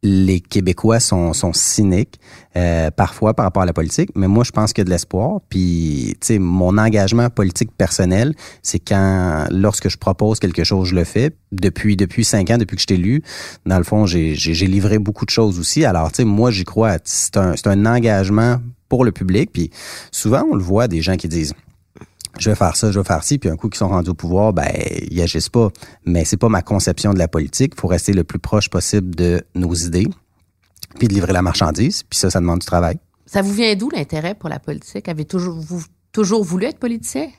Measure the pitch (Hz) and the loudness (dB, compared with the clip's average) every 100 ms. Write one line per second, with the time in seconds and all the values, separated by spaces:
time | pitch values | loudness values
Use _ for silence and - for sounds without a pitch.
0 | 104 95 95 92 - 107 90 87 110 113 | 4 4 4 2 0 -2 0 2 2 2
1 | - 95 87 - 92 85 - - 104 92 | 2 0 0 0 -2 -2 -2 2 2 2
2 | - - - - _ 87 87 82 80 - | 0 -6 -20 -20 _ -2 0 2 0 0
3 | 95 - 107 - 98 92 92 85 80 - | -2 0 0 2 0 0 0 0 -2 -2
4 | 160 - 95 104 127 - 107 - 92 87 | -2 0 2 4 2 0 -2 0 0 0
5 | - 92 120 214 - 95 90 85 82 71 | -2 -2 -2 -4 -4 -2 0 0 0 -2
6 | 53 50 - 110 90 92 90 101 110 107 | -4 -6 -2 0 2 2 2 4 4 2
7 | 98 113 120 - 95 - - _ 92 - | 2 2 0 0 -2 0 -6 _ -2 2
8 | 92 92 127 160 - - - 98 - 98 | 2 2 0 -2 -12 -12 -6 -6 0 2
9 | 98 95 92 78 76 92 101 98 101 - | 2 2 0 -2 -2 2 2 0 -4 -2
10 | - 90 107 110 95 87 82 98 92 92 | -2 0 0 0 -2 -2 0 0 0 0
11 | 82 - 139 - _ 98 90 - 107 101 | 0 0 -2 -4 _ -2 -2 0 0 2
12 | 95 - 110 107 90 117 101 95 - 92 | 0 0 0 0 2 2 0 -4 0 0
13 | 92 147 - - - - - 92 87 107 | 2 0 -2 -14 -16 -10 0 0 2 2
14 | 104 85 80 76 80 80 95 95 101 107 | 2 2 0 -2 -2 0 2 2 2 2
15 | 104 101 - - 110 90 85 - 151 87 | 0 -4 -4 0 2 0 -2 0 2 2
16 | 80 - 117 101 120 104 90 - 110 85 | 0 0 2 4 2 0 -2 0 2 0
17 | - - - - 92 82 - 98 107 120 | -4 -4 -2 0 0 0 0 2 4 2
18 | 117 101 95 104 117 120 120 - _ 123 | 2 2 2 2 2 0 -4 -16 _ 2
19 | 123 95 95 95 170 - 80 - - - | 2 0 0 0 0 -4 -6 -6 -18 -18
20 | - - 107 131 320 294 90 98 123 85 | -14 -6 0 2 2 0 0 0 2 0
21 | 80 95 87 82 76 - _ _ _ - | -2 -2 -2 -4 -4 -8 _ _ _ -20
22 | - _ - - 110 104 92 - 110 101 | -20 _ -20 -4 0 2 2 2 0 0
23 | 92 82 - 147 - 82 110 - 98 98 | 0 -2 0 -2 -2 -2 -6 -2 -2 0
24 | 85 85 85 92 107 95 73 - - 85 | -2 -4 -2 2 2 2 0 -2 -4 -6
25 | - 87 85 80 - 120 110 - - - | -6 -2 0 -2 -2 2 2 0 -20 -10
26 | - 87 80 - 120 104 - 101 90 85 | -2 0 2 2 2 2 0 -2 0 0
27 | 104 98 82 80 71 - 135 - 92 87 | 0 2 0 0 -4 -2 -2 -2 -2 -2
28 | - 98 82 87 - 107 - - - 104 | 2 0 0 -4 -2 -2 0 -2 0 -2
29 | 92 90 87 85 - 90 90 85 85 85 | -2 0 0 0 -2 -4 -2 -2 -2 0
30 | 113 190 _ _ _ _ _ _ - - | 0 -4 _ _ _ _ _ _ -20 -2
31 | 117 101 90 92 90 82 85 78 123 214 | 2 2 2 0 0 2 0 2 0 -2
32 | - - 95 92 87 85 - 90 85 82 | -6 -2 0 0 0 0 0 0 0 -2
33 | _ _ _ 196 196 202 233 208 233 311 | _ _ _ -4 -2 0 0 0 -2 -6
34 | 147 156 165 208 170 143 - 147 - - | -6 -6 -6 -8 -10 -10 -10 -12 -10 -12
35 | 196 160 151 185 180 165 156 175 160 _ | -10 -8 -6 -4 -4 -8 -10 -12 -12 _
36 | _ - 202 220 190 180 240 320 247 233 | _ -2 0 0 0 -2 -4 -6 -6 -6
37 | - 262 302 | -8 -8 -8